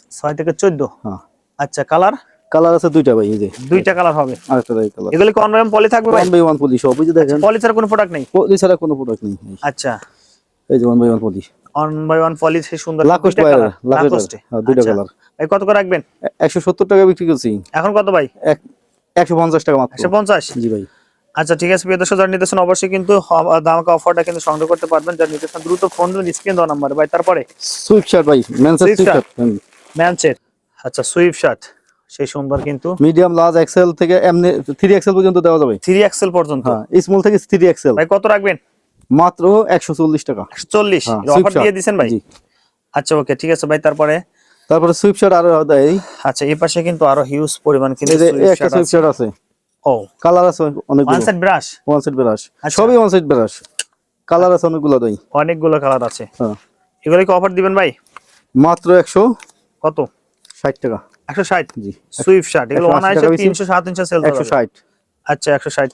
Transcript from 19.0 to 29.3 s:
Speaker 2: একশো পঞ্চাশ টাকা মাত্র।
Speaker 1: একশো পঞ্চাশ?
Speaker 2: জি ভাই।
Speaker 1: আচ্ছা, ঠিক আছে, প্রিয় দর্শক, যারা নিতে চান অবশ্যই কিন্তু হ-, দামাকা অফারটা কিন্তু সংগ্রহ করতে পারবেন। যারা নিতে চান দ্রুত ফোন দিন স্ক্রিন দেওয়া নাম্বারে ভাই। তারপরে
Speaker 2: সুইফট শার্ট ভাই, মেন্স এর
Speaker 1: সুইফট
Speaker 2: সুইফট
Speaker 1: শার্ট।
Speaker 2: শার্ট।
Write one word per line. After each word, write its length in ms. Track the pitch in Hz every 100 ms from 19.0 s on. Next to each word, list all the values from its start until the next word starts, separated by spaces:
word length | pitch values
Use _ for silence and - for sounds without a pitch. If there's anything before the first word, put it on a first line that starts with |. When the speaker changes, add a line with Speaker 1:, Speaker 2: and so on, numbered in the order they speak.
| _ 175
Speaker 2:
একশো 180 | 160 165
পঞ্চাশ 260 | 165 156
টাকা 120 | 160 135
মাত্র। 160 | 127
Speaker 1:
একশো 140 | - 180
পঞ্চাশ? 360 | 208 202 180 - 123
Speaker 2:
জি 100 | 117
ভাই। 140 | 107 95 _ _ _ _
Speaker 1:
আচ্ছা, 200 | 160 160 160
ঠিক 140 | 175
আছে, 120 | 185 180
প্রিয় 120 | 185
দর্শক, 160 | 180 190
যারা 140 | 190
নিতে 120 | 185 185
চান 120 | 190
অবশ্যই 320 | 180 185 190
কিন্তু 200 | 190 185 202
হ-, 420 | - 165 170 165
দামাকা 320 | 160 165 170
অফারটা 280 | 165 180 170
কিন্তু 180 | 165 170
সংগ্রহ 260 | 160 156 160
করতে 180 | 170 165
পারবেন। 260 | 160 160 165
যারা 140 | 156
নিতে 160 | 151 156
চান 120 | 170
দ্রুত 200 | 160 180
ফোন 220 | 185 - 175
দিন 220 | 190 175
স্ক্রিন 220 | - 196 180
দেওয়া 120 | 160
নাম্বারে 220 | 147 139
ভাই। 120 | 143 151
তারপরে 340 | 170 180 170 123 - - - -
Speaker 2:
সুইফট 220 | 208 -
শার্ট 180 | 180 147
ভাই, 120 | 139
মেন্স 400 | - 120 147 160
এর 60 | 185
Speaker 1:
সুইফট 120 | 202
Speaker 2:
সুইফট 140 | 185
Speaker 1:
শার্ট। 140 | 151
Speaker 2:
শার্ট। 140 | -